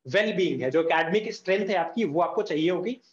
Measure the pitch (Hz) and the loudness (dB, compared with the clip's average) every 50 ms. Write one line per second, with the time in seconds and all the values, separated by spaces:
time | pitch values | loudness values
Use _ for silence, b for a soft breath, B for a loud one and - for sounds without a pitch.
0 | _ 131 147 202 214 220 190 185 180 156 135 120 127 131 139 165 160 165 165 160 | _ 0 0 2 2 2 2 0 0 0 0 0 -2 0 2 2 2 2 2 2
1 | 165 165 190 214 220 226 - - - 185 190 208 - 226 196 175 165 - - 233 | 2 2 0 0 0 -2 -8 -6 -2 0 0 0 0 0 0 -2 -2 -2 -2 -2
2 | 214 147 143 170 170 - - 214 202 - 156 151 160 180 180 175 180 226 254 - | -2 0 2 0 0 0 0 -2 -2 -2 -2 0 0 0 0 0 -2 -6 -8 -8
3 | b b | b b